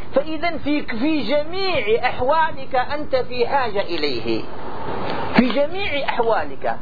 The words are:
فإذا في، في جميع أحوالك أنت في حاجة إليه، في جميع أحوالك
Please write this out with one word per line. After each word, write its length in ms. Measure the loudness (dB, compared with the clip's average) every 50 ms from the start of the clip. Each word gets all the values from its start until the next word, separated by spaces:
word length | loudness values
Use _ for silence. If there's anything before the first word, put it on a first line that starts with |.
| -4 0 0
فإذا 420 | 2 2 2 -2 -2 0 0 0 0
في، 240 | 0 0 0 0 0
في 380 | -2 -2 0 2 2 2 2
جميع 880 | 2 2 2 2 2 0 -2 -2 0 0 0 0 2 2 2 4 2 0
أحوالك 680 | 0 2 2 4 4 4 4 2 0 -2 -4 0 0
أنت 400 | 0 0 0 -2 -2 -2 0 0
في 320 | 0 0 0 0 0 0 2
حاجة 340 | 2 2 0 2 0 0
إليه، 640 | 0 0 0 0 0 0 0 0 0 0 0 0 0 -2 -2 -2 -2 -2 -2 -2 -2 -2 -2 -2 -2 -2 -2 -2 -2 0 0
في 160 | 0 0 2
جميع 600 | 0 0 0 0 -2 -2 -4 -2 -2 -2 -2 -2
أحوالك 680 | -2 -2 0 0 0 0 -2 -2 -4 -2 -2 -2 -2 -2